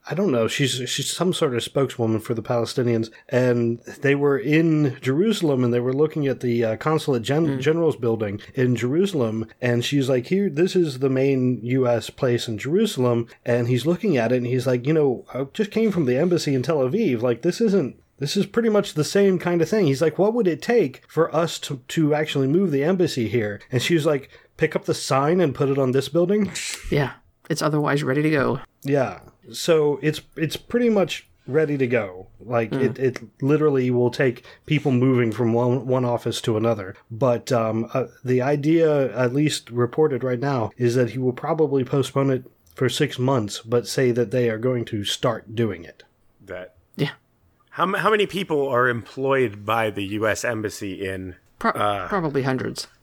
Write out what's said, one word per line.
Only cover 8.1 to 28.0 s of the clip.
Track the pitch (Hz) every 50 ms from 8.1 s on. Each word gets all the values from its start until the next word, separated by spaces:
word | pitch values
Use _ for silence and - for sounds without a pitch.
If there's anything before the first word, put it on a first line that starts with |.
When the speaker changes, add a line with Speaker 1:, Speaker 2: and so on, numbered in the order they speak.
| 113 107 110 104 101 104 - - -
Speaker 1:
in | - 127 123 123
Jerusalem, | 110 113 123 135 165 196 196 190 151 120 110 110 113 110 - - _
and | - 123 120 120 120
she's | - 143 143 135
like, | 120 135 127 120
"Here, | - 185 196 202 190
this | 143 143 175 185 180
is | 185 175 156 131 127
the | 135 135
main | 131 131 135 139 139 131 127 127 127 107 104
U | 123 127 131 127
S | 120 120 113 110 -
place | - - - 127 120 117 -
in | - 113
Jerusalem," | 101 104 131 156 196 226 208 - - 123 123 120 117 117 - - _ _
and | - 120 123 120
he's | 120 127 120 117
looking | 151 180 175 - 214 165
at | 127 113 113
it, | 127
and | 127 120
he's | 120 123 127 117
like, | 131 127 123 123
"You | 143 160
know, | 160 151 135 120 101 - - -
I | 123 139 139 _
just | - 214 -
came | - 214 226 220
from | - 180 156
the | 123 123
embassy | 127 165 185 170 156 - 156 139
in | 131 120
Tel | 139 165 147
Aviv. | 131 127 143 214 233 170 123 110
Like, | 117 127 120 117
this | - 175 175 -
isn't, | 233 220 190 196 151 120 - - _ _ _ _
this | 139 143 -
is | 202 196
pretty | - - 233 233
much | 226 214 208 - - -
the | 151 147
same | - - 196 202 196 185 170
kind | - 180 175 170
of | 160 160
thing." | 214 220 196
He's | 147 135 131
like, | 165 156 151 -
"What | 185 208 220
would | 247 220
it | 185 - -
take | - - 240 240 185 131 123 - _
for | _ - 151 165 - -
us | 156 170 156 - -
to, | - - 143 127 - -
to | - 165 160 147 151
actually | 147 156 151 - 147 135
move | 131 143 180 202 180
the | 143 135 139
embassy | 160 190 180 180 151 - 135 117 104
here?" | 101 120 107 104 101 104 - -
And | - 123
she | - - 175
was | 165 139
like, | 156 151 139 - - - - _ _ _
"Pick | - 160 151 -
up | - -
the | - 156
sign | - - - 139 135 139 147 175 185
and | 180 147 123
put | - 151 135
it | 139 139
on | 135 127 123
this | 135 131 -
building." | - 170 175 170 202 214 208 180 - - - - - - - -
Speaker 2:
Yeah. | - 143 143 135 - - _ _ _ _ _ -
It's | 160 151
otherwise | 156 156 147 151 147 143 135 143